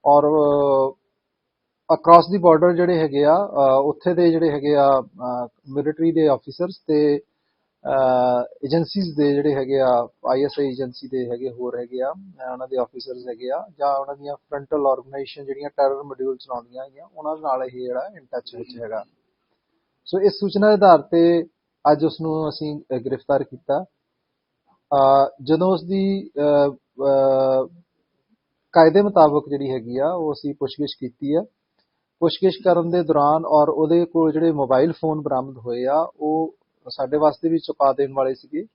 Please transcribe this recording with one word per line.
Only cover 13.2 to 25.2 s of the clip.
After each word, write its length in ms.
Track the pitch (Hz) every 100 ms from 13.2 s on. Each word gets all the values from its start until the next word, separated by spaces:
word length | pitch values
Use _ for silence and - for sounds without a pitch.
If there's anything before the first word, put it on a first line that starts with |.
| 123
ਹੈਗੇ 220 | 117 127
ਆ, 180 | 147 208 147
ਜਾਂ 160 | 143 139
ਉਹਨਾਂ 200 | 139 143
ਦੀਆਂ 200 | 143 143
ਫਰੰਟਲ 520 | _ 143 139 156 135
ਆਰਗੇਨਾਈਜ਼ੇਸ਼ਨ 580 | 131 127 139 135 143 139
ਜਿਹੜੀਆਂ 240 | 135 143
ਟੈਰਰ 340 | - 139 135
ਮੋਡਿਊਲ 340 | 143 131 131 127
ਚਲਾਉਂਦੀਆਂ 460 | 135 123 120 127
ਹੈਗੀਆਂ, 220 | 135 135 165 160
ਉਹਨਾਂ 200 | 151 160
ਨਾਲ 260 | 156 131
ਇਹ 80 | 131
ਜਿਹੜਾ 300 | 127 127 123 175
in 140 | 190
touch 340 | 131 123 - 120
ਵਿੱਚ 240 | 117 123
ਹੈਗਾ। 220 | 113 110 101 _ _ _ _ _ _ _ _ _ -
ਸੋ 160 | 190
ਇਸ 120 | 196
ਸੂਚਨਾ 340 | - 202 202 214
ਦੇ 60 |
ਆਧਾਰ 280 | 214 196 160
ਤੇ 420 | - 170 170 170 165 _ _ _ 143
ਅੱਜ 140 | 151 156
ਉਸ 160 | -
ਨੂੰ 280 | 160 156 156
ਅਸੀਂ, 300 | 147 151 151
ਅ, 180 | - 131
ਗ੍ਰਿਫਤਾਰ 460 | 123 131 - 139
ਕੀਤਾ। 420 | 135 127 - 143 185 _ _ _ _ _ _ _ _ _ _ 143
ਅ, 340 | 135 139